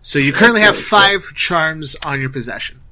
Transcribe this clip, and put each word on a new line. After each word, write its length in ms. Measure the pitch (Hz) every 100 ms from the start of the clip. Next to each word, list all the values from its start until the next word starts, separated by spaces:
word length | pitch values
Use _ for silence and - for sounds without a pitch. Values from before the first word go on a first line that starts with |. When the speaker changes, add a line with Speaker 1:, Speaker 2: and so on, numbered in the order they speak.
Speaker 1:
So 180 | - 147
you 120 | 139
currently 300 | 139 233 226
have 140 | 208 -
Speaker 2:
Okay. 80 |
Speaker 1:
five 500 | - 208 196 202 - -
charms 640 | - 170 160 156 147 - 151
on 160 | 139
your 80 | 131
possession. 500 | 135 120 - - - -